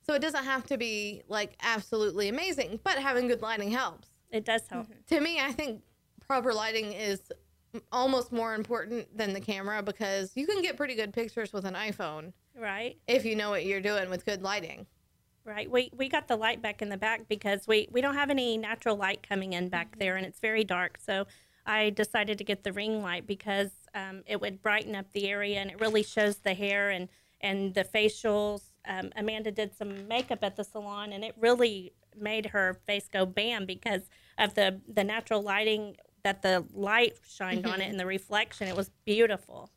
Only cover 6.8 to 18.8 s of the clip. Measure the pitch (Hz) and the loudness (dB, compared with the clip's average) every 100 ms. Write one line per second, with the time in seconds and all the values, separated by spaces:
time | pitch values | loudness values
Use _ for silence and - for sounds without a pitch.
6.8 | 214 202 214 196 - - _ _ _ 226 | -2 -4 -2 -4 -6 -18 _ _ _ -16
7.8 | - 247 262 262 240 233 226 220 214 233 | -4 2 4 2 0 -2 -2 -4 -2 -2
8.8 | 196 233 - 214 208 196 202 196 196 214 | -2 -6 -8 -4 -2 -2 -4 -4 -2 -4
9.8 | 208 196 202 196 190 247 311 403 359 - | -4 -4 -2 -2 -2 -2 0 0 0 -2
10.8 | 285 233 208 214 226 233 208 208 190 185 | -2 -2 -2 -2 -4 -4 -4 -4 -4 -4
11.8 | 214 202 170 156 160 - _ 254 220 196 | -4 -4 -6 -6 -12 -18 _ -10 -6 -4
12.8 | 233 - - 247 220 214 208 196 180 196 | -6 -8 2 2 4 0 0 0 0 0
13.8 | 196 208 185 180 - 202 190 208 165 143 | 2 0 0 -2 -2 -2 -2 -4 -4 -12
14.8 | - _ _ _ _ _ - 208 214 247 | -16 _ _ _ _ _ -10 -8 0 2
15.8 | 247 240 269 302 294 226 220 226 226 208 | 0 -2 0 0 2 2 2 0 -4 -4
16.8 | 208 196 214 226 226 214 208 202 - 214 | -6 -2 -2 -2 -2 -2 0 0 4 2
17.8 | - 240 277 285 285 277 247 220 214 226 | 4 0 2 2 2 2 2 0 -2 -2